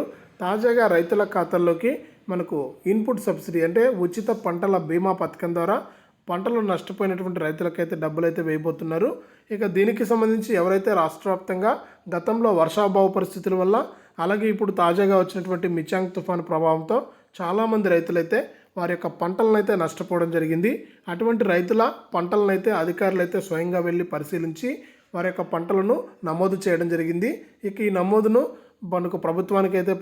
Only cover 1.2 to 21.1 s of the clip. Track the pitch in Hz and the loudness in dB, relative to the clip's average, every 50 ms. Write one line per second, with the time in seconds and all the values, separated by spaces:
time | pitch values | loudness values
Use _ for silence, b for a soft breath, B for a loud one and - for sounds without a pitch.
1.2 | 208 196 - 185 170 - 190 175 175 170 170 165 214 240 302 - B B B B | 0 0 0 -2 0 0 0 2 2 2 2 2 0 -2 -2 -4 B B B B
2.2 | _ - 185 175 170 - 185 147 135 131 - - - 180 202 220 214 262 247 - | _ -6 -6 -6 -4 -4 -4 -4 -4 -6 -10 -6 -2 0 0 2 0 0 -2 -2
3.2 | - 208 165 151 - - 165 170 165 165 175 - 233 262 247 185 180 175 175 226 | -2 -2 -4 -4 -6 -4 -2 0 0 2 4 4 4 4 2 2 0 -2 -2 -4
4.2 | 208 233 226 226 - 185 175 170 185 196 196 175 160 151 160 175 185 190 180 180 | -2 -2 -2 -2 -2 -4 -2 0 0 2 2 2 0 0 0 2 2 2 0 0
5.2 | 170 160 - - - 170 170 170 170 180 214 277 B B B B B B B B | -2 -6 -4 -6 -6 -4 -2 0 0 0 0 -2 B B B B B B B B
6.2 | _ - 175 180 190 226 233 233 214 196 180 165 - - 190 202 202 190 185 180 | _ -6 -6 -4 -2 -2 -2 0 0 0 -2 -2 -4 -8 -4 -2 -2 -2 -2 -2
7.2 | 185 185 175 180 160 156 156 160 180 175 165 - 170 165 175 156 160 156 151 160 | -4 -6 -4 -2 -4 -4 -2 -2 -4 -4 -2 -2 -4 -4 -2 -4 -4 -4 -2 0
8.2 | 170 165 165 180 165 160 156 156 156 170 160 160 165 160 160 165 202 285 - B | 0 0 0 0 -2 -2 -2 -2 -2 -4 -4 -4 -4 -4 -2 0 0 0 -2 B
9.2 | B B B B B - 220 202 214 196 170 190 202 226 220 202 233 190 233 226 | B B B B B -10 -6 -4 -2 0 2 2 2 2 2 0 0 0 2 2
10.2 | 226 220 220 226 220 226 226 180 170 185 190 196 196 226 208 180 160 156 - - | 4 2 2 0 0 0 0 2 2 2 2 2 2 2 2 2 2 0 -2 -4
11.2 | - 202 185 185 190 - 185 180 196 226 285 285 B B B B _ 175 170 175 | -4 -4 -4 -2 -4 -6 -4 0 0 0 0 -2 B B B B _ -6 -6 -4
12.2 | 170 220 220 226 233 226 196 165 160 156 - 208 208 208 190 196 196 190 190 196 | -2 -2 0 2 2 2 4 4 2 2 2 2 2 4 4 4 4 4 2 0
13.2 | 185 185 - 190 - 196 180 185 185 190 208 240 302 B B B B B B - | -2 -4 -6 -6 -4 -2 0 2 2 4 2 2 0 B B B B B B -4
14.2 | 165 180 202 208 220 220 208 196 220 196 190 196 175 170 175 190 202 196 196 190 | -2 0 0 2 0 0 0 0 0 -2 2 2 2 4 4 4 4 4 4 4
15.2 | 180 185 - 190 170 185 185 170 180 180 170 165 156 - 202 185 190 180 185 185 | 2 2 -2 -6 -4 -4 -4 -2 -2 -2 -2 -2 -2 -2 -2 -2 -2 -4 -4 -6
16.2 | 160 - 180 170 165 - 165 160 165 160 160 160 160 160 220 262 - B B B | -4 -4 -4 -4 -4 -2 -2 0 2 2 2 2 0 0 0 -2 -2 B B B
17.2 | B B _ - 185 170 185 214 226 226 226 214 202 185 175 170 165 170 170 170 | B B _ -8 -6 -2 0 0 0 2 0 0 2 4 4 4 2 2 0 -2
18.2 | 165 165 214 240 285 B B B B B _ 185 175 175 180 175 - 165 - - | 0 0 0 -2 -2 B B B B B _ -6 -4 -4 -4 -4 -6 -8 -6 -4
19.2 | 170 175 185 - 226 220 220 214 202 202 208 185 165 156 - - 180 - 180 170 | -4 -4 0 2 2 4 4 4 2 2 0 0 0 -2 -4 -6 -6 -4 -2 0
20.2 | 170 165 165 165 160 160 165 165 180 233 302 - B B B B B - | 0 0 0 0 0 0 0 0 0 0 0 -2 B B B B B -10